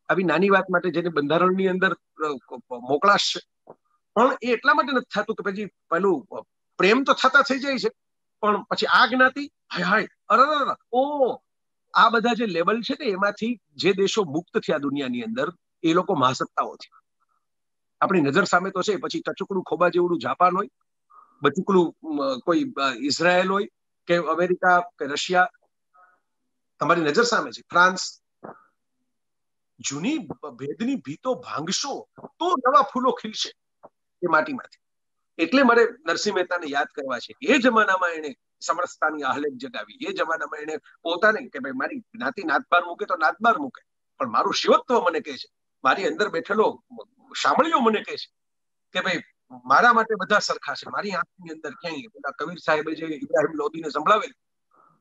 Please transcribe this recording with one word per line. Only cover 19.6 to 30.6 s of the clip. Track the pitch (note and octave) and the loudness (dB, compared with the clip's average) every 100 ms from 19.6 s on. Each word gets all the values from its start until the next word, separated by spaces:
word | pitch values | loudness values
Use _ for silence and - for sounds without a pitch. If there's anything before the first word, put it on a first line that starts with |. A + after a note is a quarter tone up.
ખોબા | - D3+ F3 | -4 0 2
જેવડું | F3 F3 E3+ | 2 2 0
જાપાન | B2 C3+ F3+ F3+ | -2 2 2 2
હોય, | A3 _ _ _ _ - _ _ | -4 _ _ _ _ -20 _ _
બચુકડું, | C#3 C#3+ F3+ F#3 E3 - D#3+ D3 | 0 0 2 4 4 -2 -8 -4
અ, | C3+ C3 | -2 -4
કોઈ, | F3+ D#3+ | 0 0
અ, | C3+ C3 C#3 A#2+ | 0 -2 -4 -2
ઇઝરાયલ | C#3 C3+ E3+ F3+ F#3 | -4 0 2 2 2
હોય | G3 G#3+ _ _ _ - | 0 -2 _ _ _ -2
કે | E3+ | 0
અમેરિકા | D3+ D#3+ F3+ F3+ F#3 F3+ | 2 0 0 0 4 4
કે | F3 _ C#3 | 2 _ -8
રશિયા, | D3 - F3+ F3+ - _ _ _ _ _ _ _ _ _ _ _ _ | -6 0 2 2 -2 _ _ _ _ _ _ _ _ _ _ _ _
તમારી | D3 F3 | 0 2
નજર | D3+ D#3 | 2 2
સામે | A#3 G#3 C#3+ | 2 0 -4
છે. | A2 _ | -12 _
ફ્રાન્સ. | E3+ F3+ F#3+ - - _ _ - - _ _ _ _ _ _ _ _ _ _ _ _ | 4 4 2 -8 -12 _ _ -20 -20 _ _ _ _ _ _ _ _ _ _ _ _
જૂની | A#2+ C#3+ F#3+ D#4 D#3 - D3 | -10 -6 -4 -4 -6 -14 -14
ભેદની | A#2+ | -12